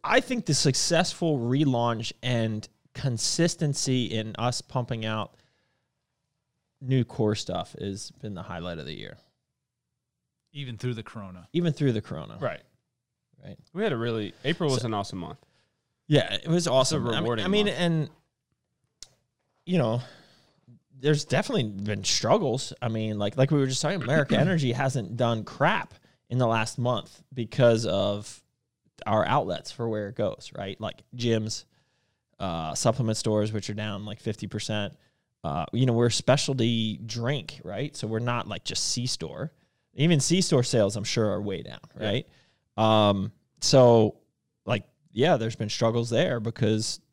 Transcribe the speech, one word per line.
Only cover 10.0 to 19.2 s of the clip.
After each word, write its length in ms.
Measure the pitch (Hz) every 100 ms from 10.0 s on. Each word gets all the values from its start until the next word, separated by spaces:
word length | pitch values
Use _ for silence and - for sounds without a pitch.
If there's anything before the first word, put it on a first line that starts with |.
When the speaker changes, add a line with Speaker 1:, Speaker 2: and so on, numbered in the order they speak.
| _ _ _ _ _
Speaker 2:
Even 240 | 147 135 110
through 180 | 127 113
the 80 |
Corona. 440 | 110 113 98 90 -
Speaker 1:
Even 180 | 165 175
through 200 | - 143
the 100 | 110
Corona. 360 | - 80 57 55
Speaker 3:
Right. 200 | 123 78 _ _ _ _ _ _ _ _
Speaker 1:
Right. 140 | - - _
Speaker 3:
We 100 | 170
had 80 | 220
a 40 | 117
really, 360 | 117 113 101 -
April 280 | 135 165 156
was 100 | 127
Speaker 1:
So 60 | 117
Speaker 3:
an 60 |
awesome 260 | 104 98 95
month. 200 | 80 71 _ _ _ _ _ _ -
Speaker 1:
Yeah, 260 | 147 87
it 140 | 101 -
was 200 | 170 165
awesome. 380 | 131 127 151 120
Speaker 3:
It's 80 |
a 40 | 123
Speaker 1:
I 20 |
mean, 40 |
Speaker 3:
rewarding 220 | 165 117 185
Speaker 1:
I 20 |
mean, 180 | 208 208
Speaker 3:
month. 100 | 143
Speaker 1:
and, 300 | 175 160 147 _ _ _ _ _ _ _ _ _ - _